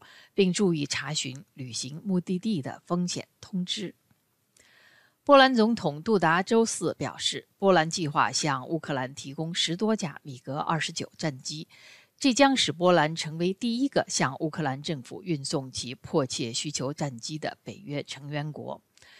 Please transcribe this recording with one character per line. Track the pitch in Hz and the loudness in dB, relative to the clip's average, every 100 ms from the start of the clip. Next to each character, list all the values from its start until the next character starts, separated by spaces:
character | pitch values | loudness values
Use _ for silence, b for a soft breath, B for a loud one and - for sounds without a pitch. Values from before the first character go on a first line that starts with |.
| B B B | B B B
并 | - 185 | 2 4
注 | 175 196 | 4 2
意 | 160 143 | 2 -2
查 | - 139 | -4 -6
询 | 156 127 131 - | -6 -6 -10 -16
旅 | - 127 | -14 -10
行 | 113 131 160 | -8 -8 -8
目 | 208 180 | -2 -2
的 | 180 180 | 0 -4
地 | 220 175 | -2 -2
的 | - - - | -4 -10 -4
风 | 175 180 | -2 -2
险 | - - _ | -4 -10 _
通 | - 185 | -8 -6
知。 | 180 214 180 - _ _ _ _ _ b b b b b b b | -4 -6 -8 -12 _ _ _ _ _ b b b b b b b
波 | - 277 | 8 10
兰 | 262 240 | 10 6
总 | 220 | 4
统 | 226 160 147 | 2 -2 -2
杜 | 202 202 | 0 4
达 | 160 175 | 4 4
周 | 190 226 226 | 4 2 2
四 | - 156 - | 0 -2 -2
表 | 131 - | -6 -4
示， | - 131 - _ | -4 -4 -10 _
波 | 196 | 6
兰 | 175 160 | 6 4
计 | 175 151 | 0 -2
划 | 151 110 | 2 2
向 | - 156 135 127 | 2 0 -2 -2
乌 | 160 | -6
克 | - | -2
兰 | 135 127 139 | -4 -4 -8
提 | 139 | -12
供 | 139 160 175 | -8 -6 -2
十 | - 180 | -2 0
多 | 220 220 | 0 0
架 | 160 - | -4 -10
米 | 151 123 | -14 -12
格 | - 147 | -8 -6
二 | - 160 | -2 -2
十 | - | -2
九 | 165 - - | -6 -10 -6
战 | 160 131 | -6 -6
机， | - 151 - B B B B _ | -10 -12 -14 B B B B _
这 | 277 | 2
将 | 233 277 262 | 6 6 6
使 | - | 0
波 | 160 180 | 2 6
兰 | 175 151 165 | 6 4 0
成 | 160 160 | -8 -2
为 | 180 | -2
第 | 190 240 240 | -2 -4 -2
一 | 277 | 0
个 | 151 - | 0 0
向 | - 160 139 | 0 0 0
乌 | 156 | -4
克 | 165 | -2
兰 | 147 135 | -4 -4
政 | 147 147 | -4 -6
府 | - - | -8 -12
运 | 190 147 | -4 -4
送 | 139 151 131 | -2 -4 -4
其 | - 120 - | -8 -10 -12
迫 | - 170 - | -2 0 0
切 | - 120 | -2 -4
需 | 123 156 | -4 -6
求 | - 135 | -4 -6
战 | 151 143 117 | -4 -6 -6
机 | - 151 | -10 -8
的 | 151 - | -8 -10
北 | - 104 110 | -14 -14 -10
约 | 143 | -8
成 | - 135 143 | -8 -12 -8
员 | 147 151 | -6 -6
国。 | 143 123 143 _ b b | -8 -12 -12 _ b b